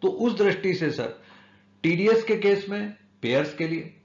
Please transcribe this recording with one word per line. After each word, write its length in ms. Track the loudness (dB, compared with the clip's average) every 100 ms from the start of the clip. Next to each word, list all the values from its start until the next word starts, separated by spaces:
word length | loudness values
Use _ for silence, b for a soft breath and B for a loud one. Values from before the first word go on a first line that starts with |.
तो 60 | -4
उस 300 | 0 -2 2
दृष्टि 360 | 2 2 -2
से 160 | 0 -2
sir, 280 | -2 -6 -8 B B B B B _
टीडीएस 420 | 0 2 4 4
के 120 | 2 0
case 300 | 2 2 0
में 260 | -8 -8 -12 _ -8
payers 320 | 0 0 0
के 140 | -4 -4
लिए 280 | -4 -8 -16